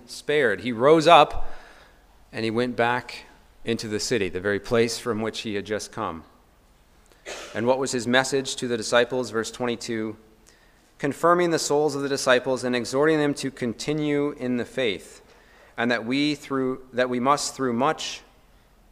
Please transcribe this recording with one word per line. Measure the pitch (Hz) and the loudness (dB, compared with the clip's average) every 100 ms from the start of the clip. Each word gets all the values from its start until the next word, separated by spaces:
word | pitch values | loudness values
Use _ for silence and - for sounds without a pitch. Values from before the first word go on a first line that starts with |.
| - | -16
spared. | - - 147 123 95 | -12 -2 2 2 0
He | 117 | -2
rose | 113 135 165 151 | 2 6 6 10
up | 160 151 - - - - - - - _ _ - | 10 8 4 -2 -2 -12 -20 -20 -20 _ _ -14
and | - 113 | -6 -2
he | |
went | 110 127 113 | 0 -2 0
back | 120 123 - - - - - - - | 0 0 -6 -16 -20 -20 -20 -12 -4
into | 113 113 | -4 -2
the | 104 | -4
city, | - 120 92 | 0 0 0
the | 92 | -2
very | 98 101 | -2 -2
place | - 117 117 117 | 0 2 2 -2
from | 123 107 | -4 -4
which | 110 - | -4 -6
he | 113 | -6
had | 101 95 | -6 -4
just | 104 - | -6 -6
come. | - 98 82 - _ _ _ _ _ _ _ _ - - - - | -8 -8 -8 -14 _ _ _ _ _ _ _ _ -20 -14 -14 -10
And | 107 120 | -2 0
what | 131 | 0
was | 131 | 0
his | 127 113 | -4 2
message | 127 131 139 135 - | 2 2 -2 -2 -6
to | 127 | -4
the | 117 | -4
disciples? | 104 120 120 127 117 | 2 2 2 0 -4
Verse | 110 107 | -4 -6
twenty-two, | - 123 117 - 113 110 110 - _ - _ _ _ _ _ | -4 -4 -4 -6 -6 -6 -8 -18 _ -20 _ _ _ _ _
"Confirming | 143 123 165 175 175 | -6 0 2 4 2
the | 156 | 0
souls | - 147 151 | 0 2 2
of | 139 | 0
the | 139 | -4
disciples | 135 - 123 135 127 | -2 2 2 2 -2
and | 123 | 0
exhorting | 123 107 131 156 156 | -2 -2 2 2 4
them | 147 | 2
to | 139 135 | -2 -6
continue | - 123 107 - 156 151 143 143 143 | -6 -6 -4 -4 -2 -2 0 -2 -4
in | 127 123 | -4 -4
the | |
faith, | 110 - 120 90 - - - - - - - - | -4 -2 -2 -4 -10 -20 -20 -20 -20 -20 -18 -4
and | 120 | 0
that | 117 113 | 0 0
we | 135 147 | 0 0
through, | 143 - 135 131 131 - | -2 -4 -2 -2 -4 -6
that | 117 127 | -2 0
we | 123 | 0
must | 127 147 - | 2 0 -2
through | - 131 | -4 -2
much | 117 143 156 - - - _ _ _ _ _ _ | 0 0 0 -6 -12 -18 _ _ _ _ _ _